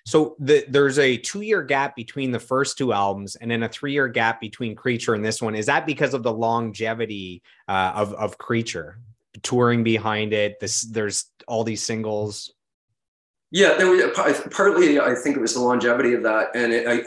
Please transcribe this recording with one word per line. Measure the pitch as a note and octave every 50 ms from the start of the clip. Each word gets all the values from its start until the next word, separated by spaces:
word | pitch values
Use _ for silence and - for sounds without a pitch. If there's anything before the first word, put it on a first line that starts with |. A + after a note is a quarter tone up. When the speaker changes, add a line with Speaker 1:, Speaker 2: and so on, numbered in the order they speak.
| -
Speaker 1:
So | - - D#3 D3+ D#3 - -
the, | C#3+ C3 D3+ C#3+ C#3+
there's | C#3 B2+ C#3+ C#3+ C#3 B2+
a | D3 C#3 C3 B2+
two-year | A#2 - - - G3+ G#3 G#3+ G#3+ F#3 D3
gap | B2+ C#3 C3+ C#3 C#3+ -
between | - A#2 - - C#3+ C3+ B2+
the | A#2+ A2
first | - - C3 C3 C3+ - -
two | - C#3 B2 G#2+
albums | G2+ G2+ G2 G2 G2+ G2+ G2 -
and | - A#2 A#2
then | A#2 A#2 A#2
a | A2
three-year | - - - C#3 C#3 C#3+ C3+
gap | B2 A2+ A#2+ A2+ A2+ A#2 -
between | A2+ A2 - - B2 A2+ G#2+
Creature | - - C3 B2 A2+ - - A2+
and | G#2 G#2+
this | A2 G#2+ -
one. | A#2+ A2 A2
Is | G#2+ G#2+
that | C#3 C#3 E3 D3+
because | D#3 C#3+ - D3+ B2+ B2+
of | B2+ A2+
the | A#2+ A2
longevity, | A2 A#2 A2+ A#2 A#2 A#2 A2 G2+ G2+ A2+ A2 A2+ A2+ A#2 G#2+ G#2+ G2+ F#2+ F2+ F2+ F2 - _ _ _ _
uh, | - G2 F#2+ F#2+ F#2 -
of, | G#2+ G#2 G2+ G#2
of | - G#2+ G2+ -
Creature? | - - - A#2+ A#2 A2+ - - F2 D#2 D2+ G2 A2 - - - _ _ _ - G2+
Touring | - - B2 B2 A#2+ A#2+ A#2+ A#2 A2+
behind | A#2 A2+ G#2+ G#2 A2 G#2+ G#2+ G#2+ G#2+
it, | G#2+ G#2 G#2 G#2 G#2 -
this, | G#2+ A2+ - - A#2
there's | A2+ A2 A2+ G#2+ G2+ G2 - - _ _ - -
all | - A#2+ A2+ A2+
these | A2+ A2 G#2+ -
singles. | - A2+ A2 A2 G#2+ G#2+ G#2 G#2+ G#2 G#2 - - - _ _ _ _ _ _ _ _ _ _ _ _ _ _ _ _ _ _ _ _
Speaker 2:
Yeah, | D#3 F3+ G3 - -
there | - F#3 F#3
was, | F3+ F#3 - - - D3+ C#3 D3 C#3+ - - -
partly, | - - F#3+ G3 F3+ F3 F3+ D3+ D3 C#3
I | B2 B2+ B2
think | A#2+ - D3 C#3+
it | C3+
was | A2+ A2+ -
the | B2+
longevity | B2 B2 B2 A#2 G#2+ A#2+ A#2+ A#2+ A#2+ A#2+ A#2+
of | A2 G#2+
that. | A2 A2 A2 A2 - -
And | A#2+ A#2+ A#2 A#2
it, | A#2 A#2
I, | A#2+ A#2+ A#2 A#2